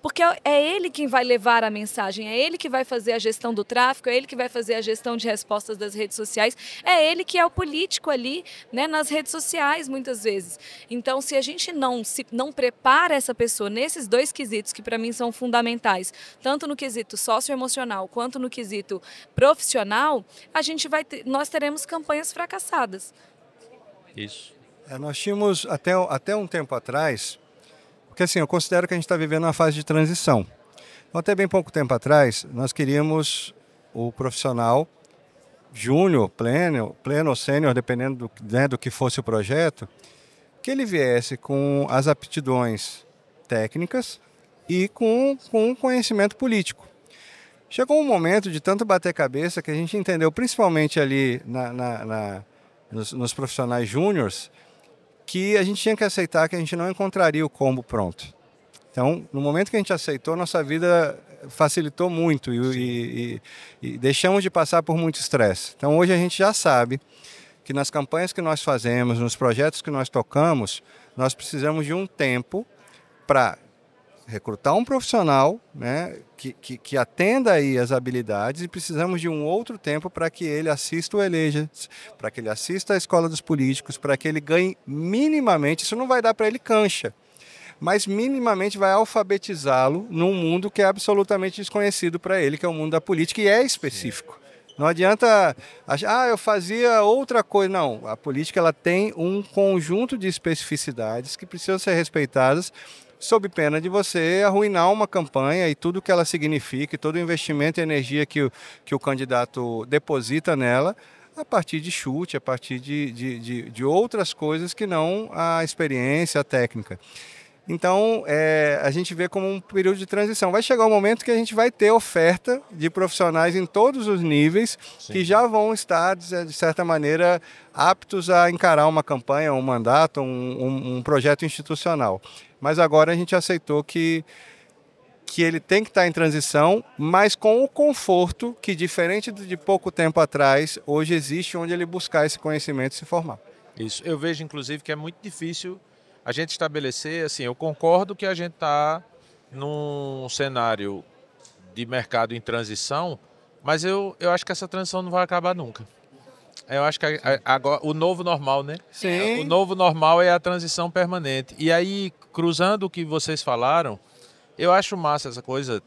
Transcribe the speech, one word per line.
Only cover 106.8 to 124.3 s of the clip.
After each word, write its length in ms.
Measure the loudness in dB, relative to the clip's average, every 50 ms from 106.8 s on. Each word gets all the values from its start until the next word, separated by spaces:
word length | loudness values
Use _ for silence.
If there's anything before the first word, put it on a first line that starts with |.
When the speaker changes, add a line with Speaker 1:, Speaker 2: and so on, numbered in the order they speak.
| -4 -6 -6
Speaker 3:
e 40 | -4
todo 160 | -4 -2 -2
o 20 | -2
investimento 640 | -2 -2 -2 -4 -2 -4 -2 0 0 0 0 -2
e 20 |
energia 440 | -2 0 0 -2 -2 0 0 -2 -2
que 160 | _ 0 -2
o, 100 | -2 -2 -4 -8 -20 -20 -20 _ _
que 100 | -6 -6
o 40 | -2
candidato 840 | -2 -2 -2 -2 -2 0 0 0 0 -2 -4 -6 -6 -4 -4 -6 -4
deposita 680 | 0 0 0 _ 0 -2 -2 -2 -2 -4 -2 0 0 0
nela, 400 | 0 2 2 2 2 2 0 -4 _ -18 -20 -20 _ -20 _ _
a 80 | -14
partir 380 | -8 _ -2 -2 -2 -2 -8 -8
de 100 | -6 -6
chute, 460 | -8 -6 -6 -6 -6 -6 -6 -6 -8
a 40 | -6
partir 380 | _ -4 -6 -6 -6 -10 -10 -10
de, 320 | -8 -6 -6 -4 -4 -6
de, 260 | -6 -8 -8 -8 -8 -8
de, 320 | -10 -8 -8 -8 -10 -12
de 140 | -8 -2 0
outras 500 | 2 2 2 2 0 -2 -4 -4 -4 -6
coisas 400 | -6 -4 -4 -4 -4 -6 -8 -6
que 120 | -6 -4
não 440 | -2 0 0 0 0 -2 -4 -6 -8
a 320 | -6 -4 -2 0 0 0 -2
experiência, 720 | -4 -2 -4 -2 -2 0 -2 0 0 0 0 0 0 0 -2
a 20 | -2
técnica. 560 | _ 0 0 0 0 -2 -10 -10 -10 -14 -16 _ -20 -20 -20 -20 -20 -20 -20 -20 _ _ _ _ -8
Então, 540 | -6 -2 0 2 2 2 2 2 0 -2 -2 -2
é, 500 | 0 2 2 4 4 4 4 2 2 2 0
a 80 | 0
gente 200 | 0 -2 -4 -4
vê 160 | -4 -4 -4 -2
como 200 | -2 -2 -2 -2
um 100 | -4 -6
período 360 | -10 -2 -2 2 2 2 2 0
de 80 | -4
transição. 460 | -4 0 0 0 0 0 0 0 2
Vai 100 | 2 0
chegar 240 | 2 2 4 4 6
um 40 | 6
momento 340 | 6 6 6 4 2 2 0
que 80 | 0
a 20 | 0
gente 180 | 0 0 0
vai 160 | 2 2 2 2
ter 220 | 4 _ 4 6
oferta 720 | 6 6 4 2 2 4 4 4 4 2 _ -4 -4 -4 -4 -14
de 180 | -8 -4 -4 -2
profissionais 680 | 0 0 0 0 2 2 2 2 4 4 2 2 2
em 100 | 0 -2
todos 400 | 0 4 4 4 4 4 0 -2
os 140 | 0 0 0
níveis 580 | 2 2